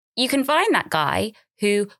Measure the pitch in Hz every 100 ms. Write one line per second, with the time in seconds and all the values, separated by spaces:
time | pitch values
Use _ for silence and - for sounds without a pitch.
0 | _ - 247 277 269 302 427 254 - 156
1 | 143 165 214 - _ _ 208 202 202 -